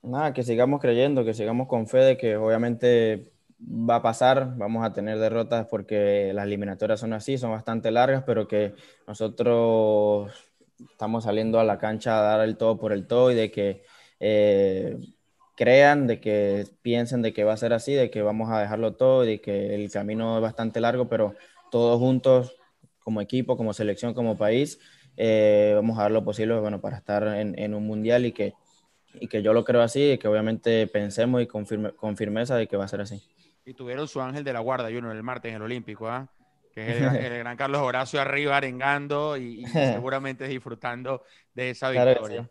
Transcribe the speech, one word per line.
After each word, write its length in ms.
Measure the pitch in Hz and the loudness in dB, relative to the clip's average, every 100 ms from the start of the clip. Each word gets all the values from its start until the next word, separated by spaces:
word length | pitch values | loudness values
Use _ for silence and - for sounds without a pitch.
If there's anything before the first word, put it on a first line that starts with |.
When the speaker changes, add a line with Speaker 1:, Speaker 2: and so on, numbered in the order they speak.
Speaker 1:
Nada, 300 | - 131 156 | -6 -4 -2
que 100 | 139 | -2
sigamos 380 | 120 117 127 143 | -2 2 2 2
creyendo, 440 | 131 117 139 139 | 2 2 2 2
que 100 | 113 | -2
sigamos 340 | 110 107 117 131 | -2 -2 -2 -2
con 180 | 120 110 | -2 0
fe 120 | 131 | 4
de 180 | 135 127 | 6 4
que 200 | 117 107 | 0 0
obviamente 960 | 110 113 120 117 123 120 113 107 - _ _ _ | 2 2 0 2 4 4 4 0 -6 _ _ _
va 340 | 117 113 117 117 | -12 -4 2 2
a 60 | |
pasar, 540 | 117 113 127 131 127 127 | 2 2 4 4 0 -6
vamos 300 | 104 113 113 | -4 -2 -4
a 80 | |
tener 240 | 98 104 107 | -4 -4 -2
derrotas 480 | 110 113 113 117 110 | 0 0 -2 -2 -2
porque 640 | 110 98 107 101 101 98 | -6 -2 0 2 2 0
las 140 | 98 101 | -2 -4
eliminatorias 520 | 104 101 95 107 110 | -4 -6 -4 -2 -2
son 140 | 117 | -2
así, 240 | 110 107 131 | -6 -4 -6
son 140 | 120 | -4
bastante 400 | 110 110 113 113 | -6 -4 -4 0
largas, 340 | 117 131 135 | 2 2 2
pero 240 | 127 110 104 | 0 -2 0
que 260 | 104 104 - - _ - | -2 -2 -6 -20 _ -18
nosotros 1300 | 107 110 - 120 117 117 113 107 107 104 104 101 - _ _ _ _ 123 | -8 -8 -2 2 4 4 4 4 4 4 2 -2 -14 _ _ _ _ -20
estamos 340 | _ 110 113 | _ -4 -4
saliendo 360 | 110 104 110 113 | -2 -2 0 2
a 40 | |
la 120 | 110 101 | 2 0
cancha 420 | 110 110 120 110 | -2 -4 0 2
a 40 | |
dar 260 | 104 107 110 | 2 2 2
el 80 | 107 | 0
todo 220 | 113 110 | 0 0
por 120 | 110 | -2
el 120 | 101 92 | -4 0
todo 240 | 117 127 | 4 4
y 40 | |
de 160 | 120 107 | 4 -2
que, 340 | - 101 95 _ - _ _ | -2 -4 -4 _ -20 _ _
eh, 760 | 107 107 104 98 98 95 - - 123 _ _ _ _ - | 0 4 4 4 2 0 -6 -8 -14 _ _ _ _ -2
crean, 500 | 120 131 143 147 131 | 6 8 8 6 2
de 140 | 110 | 0
que 460 | 110 104 101 101 98 _ | 0 0 2 0 -4 _
piensen 400 | 117 117 117 127 | -2 -2 0 -2
de 140 | 113 | -2
que 100 | 110 | 0
va 80 | 104 | 0
a 60 | 107 | 0
ser 160 | 117 | 0
así, 180 | 113 117 | -2 0
de 180 | 139 120 | 0 0
que 120 | 110 | 0
vamos 280 | 104 110 110 | -2 -2 -2
a 100 | 110 | -2
dejarlo 340 | 104 107 113 | -2 -2 -4
todo 300 | 101 131 131 | 2 4 6
y 20 | 120 | 4
de 140 | 104 | 0
que 320 | - 101 101 | -4 -4 -2
el 160 | 104 104 | -4 -4
camino 460 | 104 101 110 113 113 | -6 -4 -4 -2 0
es 60 | |
bastante 380 | 110 107 113 113 | -2 -2 -4 0
largo, 300 | 117 127 120 | 0 0 0
pero 240 | 113 107 101 - - - | 0 0 -2 -20 -20 -4
todos 280 | 120 117 117 | 0 2 4
juntos, 580 | 127 131 131 127 123 - _ _ _ _ | 2 2 4 4 2 -12 _ _ _ _
como 200 | - 110 | -6 -6
equipo, 380 | 101 127 123 127 | -2 -4 -2 -2
como 160 | 113 | -2
selección, 400 | 101 107 98 117 | -2 -4 -4 -6
como 240 | 120 117 107 | -4 -2 0
país, 420 | 107 117 151 - - _ _ - | 2 2 0 -6 -20 _ _ -4
eh, 540 | 113 110 107 104 104 | 2 4 6 6 6
vamos 240 | 104 113 113 | 4 2 0
a 40 | |
dar 80 | 104 | 2
lo 120 | 110 | 0
posible, 340 | 104 104 110 117 | -2 -4 -2 -2
bueno, 200 | 107 101 | -2 -6
para 160 | - 101 | -8 -10
estar 280 | - 104 | -4 -2
en, 340 | 107 104 104 - | -2 -2 -4 -6
en 160 | 104 | -6
un 120 | 104 107 | -6 -6
mundial 380 | 107 110 120 | -4 2 2
y 80 | 123 | 2
que, 220 | - 101 - _ _ _ _ _ | -2 -6 -6 _ _ _ _ _
y 160 | - 117 | -16 -6
que 140 | 110 | -2
yo 100 | 104 | 2
lo 140 | 113 113 | 2 4
creo 160 | 120 | 2
así, 300 | 117 135 143 | 2 2 2
y 60 | 135 | 2
que 100 | 107 | 2
obviamente 580 | 107 107 113 117 113 110 | 0 0 -2 0 2 2
pensemos 560 | 104 104 98 117 127 | -2 -4 -2 0 0
y 40 | 120 | -2
con 200 | 107 101 | -6 -6
firme-, 280 | 107 107 | -6 -6
con 220 | - 107 101 | -6 -8 -4
firmeza 400 | 104 107 123 127 | -4 -4 -2 -2
de 100 | 110 | -2
que 120 | 101 | -4
va 80 | 98 | -4
a 20 | |
ser 140 | 101 | -6
así. 200 | 101 101 _ _ _ _ | -10 -12 _ _ _ _
Speaker 2:
Y 120 | - | -20
tuvieron 340 | 127 123 131 151 | -16 -10 -8 -8
su 140 | 143 | -6
ángel 200 | 127 139 | -6 -6
de 120 | 139 | -6
la 60 | 120 | -4
guarda, 260 | 117 131 113 | -2 -2 -4
Junior, 280 | 117 120 | -6 -8
el 80 | 110 | -10
martes 280 | 117 127 120 | -8 -8 -10
en 60 | 110 | -10
el 60 | |
Olímpico, 460 | 110 123 110 104 110 | -8 -10 -10 -12 -8
¿ah? 180 | 123 135 _ _ _ _ | -8 -10 _ _ _ _
Que 80 | - | -12
es 160 | 110 117 | -6 -2
el 60 | |
gran, 140 | 131 131 | 0 0
Speaker 1:
<laughs> 60 | |
Speaker 2:
el 140 | 127 120 | -4 -8
gran 180 | 117 120 | -10 -6
Carlos 240 | 135 143 | -4 -2
Horacio 380 | 131 127 131 147 | -2 -2 -2 -2
arriba 360 | 139 139 147 139 | -2 -2 0 0
arengando 800 | 135 127 139 143 143 147 151 143 | -2 -4 -2 -2 -2 -4 -4 -6
y, 240 | 123 113 | -8 -12
y 60 | 123 | -4
Speaker 1:
<laughs> 0 | |
Speaker 2:
seguramente 840 | 160 135 107 127 135 135 127 135 | 0 0 0 -4 -6 -6 -8 -8
disfrutando 760 | 131 123 117 127 120 127 131 _ _ _ | -10 -10 -12 -10 -10 -8 -8 _ _ _
de 160 | - 127 | -8 -8
esa 220 | 120 131 | -4 -2
Speaker 1:
Claro 160 | 127 123 | 2 4
que 60 | |
Speaker 2:
victoria. 280 | 123 107 117 | 4 0 -10
Speaker 1:
sí. 60 | 120 | -12